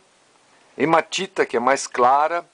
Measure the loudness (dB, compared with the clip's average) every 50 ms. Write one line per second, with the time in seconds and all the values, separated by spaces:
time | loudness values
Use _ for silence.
0 | _ _ _ _ _ _ _ _ _ _ _ _ _ _ _ -4 -2 0 2 0
1 | 0 -2 -4 -8 -8 -6 -4 -4 -4 -2 -2 -2 0 0 0 0 -2 -6 -2 0
2 | 2 2 4 2 0 0 -4 -6 -10 _